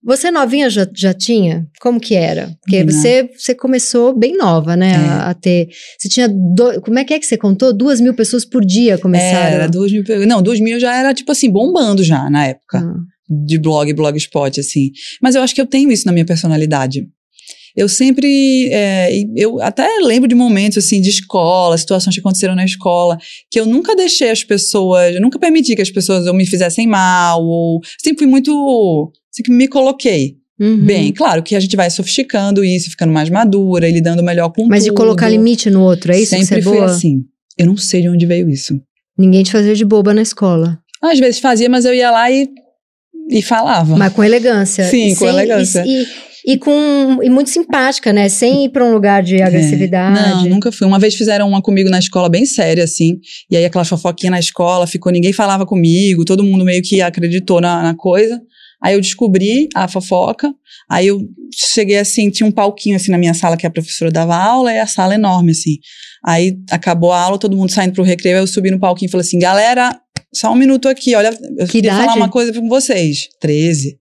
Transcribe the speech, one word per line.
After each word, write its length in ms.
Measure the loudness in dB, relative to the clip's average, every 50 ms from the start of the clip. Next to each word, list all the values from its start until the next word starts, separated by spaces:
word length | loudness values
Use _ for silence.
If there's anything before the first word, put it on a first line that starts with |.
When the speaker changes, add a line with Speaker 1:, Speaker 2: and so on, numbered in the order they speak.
| _
Speaker 1:
Você 260 | -2 -2 0 0 -2
novinha 380 | 0 0 0 0 0 0 0 0
já, 160 | 0 -2 -2 -4 -4
já 160 | -2 -2 -2
tinha? 540 | -2 -2 -2 -2 0 0 0 0 -2 -4 -6 -10 _ _
Como 180 | -4 -2 -2 -2
que 140 | -2 -2 0
era? 360 | 0 0 -2 -4 -6 -8 -10 -14 _
Porque 200 | _ -2 0 2 2
Speaker 2:
Não. 80 | 2
Speaker 1:
você, 360 | 0 2 2 2 2 2 0 -2 -8
você 160 | -12 -6 -6 -6
começou 600 | -4 -2 -2 -2 -2 -2 -2 0 2 2 2 2
bem 200 | 2 0 0 0
nova, 400 | 0 0 2 2 0 0 0 0
né? 180 | 2 2 2 2
A, 40 | 2 2 0 0 -2 -4
Speaker 2:
É. 40 | -4
Speaker 1:
a 40 | -6
ter, 340 | -4 -2 0 0 0 0 -4 -8 -20 -20 -20 -16 _
você 100 | -6 -2
tinha 200 | 0 0 0 0
do-, 520 | 0 0 0 2 2 2 2 2 0 -2
como 160 | -4 -2 -2 -2
é 60 | 0
que 100 | -2 -4
é 40 | -4
que 80 | -2
você 100 | -4 -4
contou? 360 | -2 0 0 0 2 2 0 2
Duas 240 | 2 0 0 2 2
mil 140 | 2 0 2
pessoas 300 | 0 -2 -2 -2 -4 -4
por 200 | _ -2 0 0
dia 320 | 2 2 2 2 2 2 0
começaram? 560 | 0 0 2 2 2 2 0 0 0 0 0
Speaker 2:
Era, 140 | 0 0 -2
duas 240 | -2 0 0 0
mil 100 | 0 -2 -2
pe-, 200 | -2 -2 0 2
não, 140 | 2 2 2
dois 180 | 2 2 2 0
mil 180 | 0 -2 0 -2
já 140 | -2 -2 0
era, 160 | 0 0 0 -2
tipo 160 | -2 -4 -4
assim, 180 | -2 0 0 0
bombando 520 | 2 2 0 0 0 0 0 2 2 2
já 260 | 2 2 2 0 0 0
na 160 | 0 0 0
época. 320 | -2 -4 -8 _ _ -4 -4
Speaker 1:
Ah. 160 | -4 -4 -8 -10 -12 -14 _ _ _ _ -6 -4 -2
Speaker 2:
De 120 | -2 -2 0
blog, 340 | 0 0 0 0 0 -2
blogspot, 680 | -2 -2 -2 -2 -2 -4 -8 -4 _ -4 -4 -2 -4 -6
assim. 320 | -8 -4 -2 -2 -2 -2 -4 -10 -18 -18 -10 -4
Mas 120 | -2 0 0
eu 80 | 0
acho 120 | 0 -2 -2
que 60 | -4
eu 60 | -4
tenho 240 | -2 0 0 2 2
isso 140 | 2 0 0
na 60 | 0
minha 120 | 0 0 0
personalidade. 840 | 0 -2 -2 -2 -2 0 0 0 0 -2 -2 -2 -4 -4 -8 -10 -12 _ _ _ _ _ _ _ -20 -20 _ -20 -12 _
Eu 120 | -2 -2 -2
sempre, 800 | 0 0 2 2 2 2 2 0 2 2 2 2 2 0 0 0
é, 420 | 0 -2 -2 0 0 0 0 0 0
e 140 | -2 -4 -4 -2
eu 240 | -2 -2 -2 -2 -2
até 260 | -4 -4 -2 -2 -2 -2 0 0
lembro 240 | 0 2 2 2 2 2
de 60 | 2
momentos, 440 | 2 2 2 0 0 0 0 0 -2
assim, 220 | -2 0 0 0
de 100 | 0 0
escola, 680 | -2 -2 -6 _ -2 0 0 2 0 2 2 0 0 -2
situações 360 | -2 -2 -2 -2 -2 -2 -4
que 60 | -2
aconteceram 360 | -2 -4 -2 -2 -2 -2 -2
na 80 | -2 -2
escola, 540 | -4 -4 -4 -2 -2 0 0 0 0 -2 -4 -10 -20 -20 -20 _ _
que 100 | -4 -2
eu 60 | 0
nunca 280 | 2 0 0 0 0 0
deixei 360 | 0 0 0 0 0 0 0
as 120 | 0 -2
pessoas, 720 | -2 _ -2 -2 -2 -2 -2 -2 0 2 2 2 2 2 2
eu 60 | 2
nunca 180 | 0 0 0 0
permiti 380 | 0 2 2 2 2 0 0
que 60 | -2
as 80 | -2 -2
pessoas 360 | -2 -4 -2 0 -2 0 0
ou 80 | 0 0
me 100 | 0 0
fizessem 420 | 0 0 -2 -2 -2 -2 -2 0 0
mal, 560 | 2 2 2 2 2 2 2 2 0 0 -2
ou 360 | -2 -2 -2 -2 -2 -2 -4 -6 -10 -20 -6
sempre 180 | -4 -4 -2 2
fui 60 | 2
muito, 840 | 2 4 2 2 0 -2 0 0 0 0 0 2 0 0 -2 -2 -6 _ _ _ _
assim, 100 | -12 -8 -2
que 80 | 0
me 160 | 2 2 2 2
coloquei 680 | 2 0 0 0 0 0 -2 0 0 0 -2 -4 -6 _ _ _ _ _
Speaker 1:
Uhum. 200 | 0 0 2 2
Speaker 2:
bem. 340 | 2 2 2 2 0 -2
Claro 280 | -2 0 0 0 0 -2
que 140 | -2 -2 -2
a 60 | -2
gente 160 | 0 0 0
vai 120 | 0 0 -2
sofisticando 760 | -2 -4 -6 -4 -2 -4 -4 -2 -2 -2 0 0 0 0 0
isso, 260 | 0 0 -2 -4 -8
ficando 220 | -6 -2 -2 0
mais 180 | 0 0 0 0
madura 580 | 0 2 2 2 2 2 0 0 0 0 0 2
e 40 |
lidando 320 | 2 2 0 0 0 0 0
melhor 240 | 0 0 0 -2 -2
com 180 | -2 -2 0
Speaker 1:
Mas 160 | 2 2 2
de 60 | 2 2
Speaker 2:
tudo. 80 | 2
Speaker 1:
colocar 320 | 2 2 2 2 2 0 2
limite 420 | 2 2 2 2 0 0 0 0
no 120 | 2 4
outro, 280 | 4 4 2 0 0 0
é 60 | 2 2
isso 160 | 2 0 0
que 100 | 0 0
Speaker 2:
Sempre 180 | 0 0 0
Speaker 1:
você 60 | 0 2
é 40 |
Speaker 2:
fui 60 | 2 2
Speaker 1:
boa? 100 | 2 2
Speaker 2:
assim. 280 | 0 0 0 0 0 0 -4 -6 _ _ _ _ _
Eu 100 | 0 0
não 100 | 0 0
sei 240 | -2 -4 -2 -2 0
de 60 | 0 0
onde 180 | 0 0 0
veio 220 | 0 0 0 0 -2
isso. 300 | -4 -4 -4 -6 -8 -8 -8 _ _ _ _ _ _
Speaker 1:
Ninguém 280 | 2 4 4 4 4 2
te 80 | 2
fazia 220 | 2 0 2 2 2
de 100 | 2 2
boba 280 | 2 2 2 2 2
na 100 | 2 2
escola? 560 | 0 -2 -2 -2 0 0 2 2 0 -2 -4 -6 _ _ -16 _
Speaker 2:
Às 200 | -2 0 2 4
vezes 180 | 2 2 0 0
fazia, 300 | 0 0 2 2 2 2
mas 160 | 2 2 2
eu 100 | 2 2
ia 160 | 2 2 2
lá 180 | 2 2 2 2
e, 200 | 2 0 0 -2 -6 -20 _ _ _ _ _ _ _ _ _ _ _ -16 -8 -2
e 100 | -2 -2
falava. 560 | 0 0 0 0 0 0 0 0 2 2 2
Speaker 1:
Mas 160 | 2 2 2
com 120 | 2 2 2
elegância. 600 | 4 2 2 2 2 2 2 0 -2 -2 -2 0
Speaker 2:
Sim, 240 | 0 2 2 2 2 0
com 120 | 2 0
Speaker 1:
Sem, 20 | 2
Speaker 2:
elegância. 560 | 2 2 2 2 2 0 0 0 0 -2 0
Speaker 1:
e, 160 | 0 -2 -2
e, 40 | -2 -4 -8 -20 -20 -20 -20 -10 -2 -2 -2
e 20 | 0
com, 600 | 2 0 0 2 2 0 0 0 2 0 0 0
e 60 | 2 2
muito 220 | 2 2 0 0
simpática, 640 | -2 -4 -4 -2 -2 0 0 0 -2 -2 -2 0
né? 160 | 2 2 2 0
Sem 360 | 0 0 0 0 2 2 0
ir 40 | 0
pra 140 | 0 0 2
um 80 | 2
lugar 300 | 2 2 2 2 2 2
de 140 | 2 2 2
Speaker 2:
É. 60 | 2 2
Speaker 1:
agressividade. 760 | 4 4 2 2 2 2 0 0 0 0 0 2 2 2 2
Speaker 2:
Não, 240 | 2 2 2 2 2 2
nunca 240 | 2 0 0 -2
fui. 140 | -2 0 0
Uma 120 | 2 4 4
vez 160 | 2 2 0
fizeram 320 | 0 -2 0 0 0 0 0
uma 120 | 0 0
comigo 300 | 0 0 0 2 2 2
na 80 | 2 0
escola, 300 | 0 -2 -2 0 0 2
bem 160 | 2 2 0
séria, 360 | 0 0 -2 0 0 2 0 0
assim. 340 | -2 -2 0 0 0 0 -2 _ -20 -20 -20 -8 _
E 60 | 0
aí 80 | 0 0
aquela 200 | 0 0 -2 -2
fofoquinha 460 | -2 -4 -4 -4 -6 -6 -4 -4 -2
na 100 | -2 -2
escola, 460 | -4 -6 -4 -2 -2 0 0 0 -2 -2
ficou, 240 | -4 -4 -2 0
ninguém 200 | 0 2 0 0
falava 320 | 0 0 0 0 0 -2 -2
comigo, 580 | -2 0 0 2 2 2 2 2 2 2 0 0
todo 180 | 0 0 0
mundo 220 | 2 2 2 2 2
meio 180 | 2 0 0
que 180 | -2 0 0 0
acreditou 580 | 0 0 -2 -4 -4 -2 -2 -4 -2 0 0 0
na, 220 | 2 0 -2 0
na 120 | -2 -2 -4
coisa. 460 | -2 -2 0 2 2 2 0 -2 -8 -12 _ _ _ -20 -20 _ _
Aí 120 | -2 0 0
eu 60 | 0
descobri 680 | 0 -2 -4 -2 0 0 2 2 2 0 0 0 0 -2 -2
a 140 | -6 -6 -4
fofoca, 640 | -6 -8 -4 -2 -2 0 0 -2 -4 -4 -6 -6 -6 _ _ _ -20 -20 _ _
aí 200 | -2 0 0 0
eu 120 | 0 -2 -6 -10 -14 -20 -20 -16
cheguei 460 | -8 -6 -6 -2 -2 -2 0 0 0 0
assim, 320 | 0 -2 -2 0 0 0
tinha 160 | 0 0 0
um 60 | 0
palquinho 420 | 0 0 0 -2 -2 -4 -4 -2 -2
assim 160 | -2 0 0
na 80 | 0 0
minha 160 | 2 0 0
sala 220 | 0 -2 -2 -2
que 100 | -2 -4
a 40 | -4
professora 380 | -4 -6 -8 -8 -8 -4 -4 -2
dava 260 | -2 -2 -2 0 0
aula, 360 | 0 0 0 0 0 0 0
e 60 | -2 -2
a 80 | -4
sala 300 | -4 -2 -2 0 0 0
enorme 340 | 0 0 0 2 2 2 2
assim. 280 | 0 0 -2 -4 -6 -6 _ -20 -20 -20 -20 -20 -20 _ -4
Aí 320 | -2 0 0 0 0 -2 -6 -8 -6
acabou 400 | -6 -4 -2 -2 0 2 2 2
a 80 | 2 2
aula, 160 | 0 0 -2 -2
todo 180 | -2 -2 -2
mundo 160 | -2 -2 -2
saindo 200 | -2 -2 -2 -2
pro 120 | -2 0 0
recreio, 320 | 0 0 0 0 0 0
aí 60 | 0
eu 40 | 0
subi 240 | 0 -2 -2 -2 -2
no 80 | -2 0
palquinho 300 | 0 -2 -2 -2 -4 -4
e 20 |
falei 160 | -4 -4 -4
assim, 100 | -2 -2 0
"Galera, 640 | 0 2 2 2 2 2 2 0 0 -2 -4 -8 _ _ _ -18 _ _
só 200 | -10 -6 -4 0
um 20 | 2
minuto 340 | 2 4 4 2 2 0 -2
aqui, 240 | -2 0 -2 0 2
olha, 200 | 2 2 0 -2 -6 -14 -14 -6 -6
eu 80 | -6
Speaker 1:
Que 60 | -2
Speaker 2:
queria 180 | 0 0 2 2
falar 140 | 0 2 2
Speaker 1:
idade? 140 | 2 2 2
Speaker 2:
uma 80 | 0 0
coisa 240 | 0 -2 -2 -2
com 160 | -4 -4 -4 0
vocês." 600 | 0 0 0 0 -2 0 0 -2 -2 -4 -8 -12 _ _
Treze. 580 | -4 -2 0 0 0 0 0 -2 -4 -8 -10 _